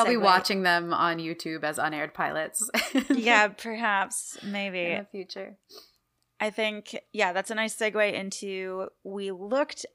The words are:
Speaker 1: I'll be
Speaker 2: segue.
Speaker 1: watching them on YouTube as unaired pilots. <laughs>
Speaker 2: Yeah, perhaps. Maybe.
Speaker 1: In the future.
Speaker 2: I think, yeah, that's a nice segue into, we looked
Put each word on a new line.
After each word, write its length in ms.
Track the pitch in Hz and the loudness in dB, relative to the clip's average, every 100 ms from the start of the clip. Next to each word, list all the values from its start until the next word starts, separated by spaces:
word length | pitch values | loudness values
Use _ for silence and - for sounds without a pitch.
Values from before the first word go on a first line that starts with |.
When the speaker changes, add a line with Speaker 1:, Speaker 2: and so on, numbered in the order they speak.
Speaker 1:
I'll 60 | 233 | 6
be 60 | 240 | 6
Speaker 2:
segue. 60 | |
Speaker 1:
watching 400 | 202 185 185 196 | 8 6 6 2
them 300 | 180 175 170 | 4 4 2
on 240 | 165 170 165 | 2 2 2
YouTube 460 | 160 165 160 160 | -4 -6 -6 -4
as 140 | 151 151 | -4 -2
unaired 360 | 151 156 151 | -2 -2 -4
pilots. 560 | - 147 156 160 - - | -2 -2 -2 -4 -4 -2
<laughs> 360 | 226 - 262 - | -2 0 0 2
Speaker 2:
Yeah, 380 | 254 226 220 208 | 2 6 6 6
perhaps. 920 | - 233 226 233 196 196 - - - | 0 -8 -2 0 2 0 -4 -8 -10
Maybe. 380 | 202 202 202 185 | -8 -4 -4 -2
Speaker 1:
In 140 | 175 170 | -2 -2
the 40 | 202 | -6
future. 460 | 202 185 190 196 202 _ - - _ _ _ _ - | -12 -10 -12 -12 -16 _ -20 -20 _ _ _ _ -4
Speaker 2:
I 100 | 214 | -4
think, 460 | 208 214 208 - 220 - | 0 -2 -4 -10 -14 -8
yeah, 200 | 214 190 | 0 0
that's 160 | 180 196 | 0 -2
a 40 | |
nice 220 | 214 220 - | -2 -2 -2
segue 360 | 220 202 208 | 0 2 2
into, 760 | 185 190 - 196 190 190 185 190 - | 0 -6 -8 -6 -6 -6 -6 -8 -10
we 260 | 190 196 196 | -12 -8 -6
looked 520 | 180 202 269 294 - - | -8 -2 0 0 -6 -8